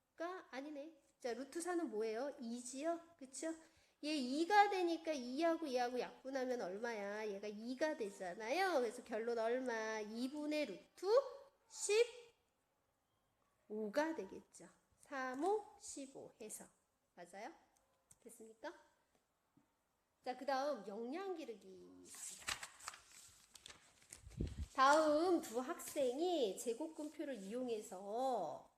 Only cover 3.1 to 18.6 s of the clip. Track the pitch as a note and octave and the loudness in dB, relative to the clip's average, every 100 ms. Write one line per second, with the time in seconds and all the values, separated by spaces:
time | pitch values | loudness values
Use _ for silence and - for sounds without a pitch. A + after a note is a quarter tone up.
3.1 | - C4 - D#4+ D#4+ - - _ _ D4 | -18 -12 -6 -4 -4 -10 -20 _ _ 0
4.1 | D#4 B3 C#4+ E4+ G#4 G4+ F#4+ F4 D#4+ D#4+ | 0 2 2 6 8 8 6 2 2 0
5.1 | D4 A#3+ C4 E4+ E4 D#4 B3 B3 B3 A3+ | -2 -2 2 4 4 2 2 2 0 -2
6.1 | - C4 C4+ B3+ A#3+ F3+ G3 A#3 A3 G3+ | -6 -6 -2 0 0 -2 -2 -4 -2 -4
7.1 | G#3 A3 G3 G#3 G#3 A#3 C4 D#4 D4 G3+ | -4 -4 -4 -6 -8 -6 0 0 2 -4
8.1 | G3+ F#3 G#3 A3 E4 F#4+ D4+ A#3 B3+ - | -4 -6 -6 -2 2 4 4 2 -2 -6
9.1 | A3 A#3 A#3 A3+ B3+ B3+ A3+ A3 A3 G#3 | -2 0 0 2 2 0 0 0 -2 -4
10.1 | A3+ C4 D4+ D4+ D4+ B3+ E3+ - - F4+ | -2 -2 -2 0 0 0 -4 -12 -6 6
11.1 | B4 - - - _ _ - - G#4+ A#4+ | 6 6 -8 -16 _ _ -6 2 6 4
12.1 | - - _ _ _ _ _ _ _ _ | 2 -18 _ _ _ _ _ _ _ _
13.1 | _ _ _ _ _ - G#3+ G#3+ C#4 D#4+ | _ _ _ _ _ -8 -4 0 2 2
14.1 | D#4+ F#3+ - - - F#3 - _ _ - | 0 -6 -10 -16 -20 -20 -20 _ _ -8
15.1 | C4+ B3+ C4 F4 G#4+ - - - D4 C4+ | -4 -2 0 2 2 -2 -14 -12 -10 -10
16.1 | - A#2 - A3 - F#3+ _ _ _ _ | -12 -14 -12 -12 -10 -12 _ _ _ _
17.1 | - F3 G3 C4 - _ _ _ _ _ | -20 -16 -12 -12 -14 _ _ _ _ _
18.1 | - A3+ - A3 A3 | -20 -20 -18 -18 -10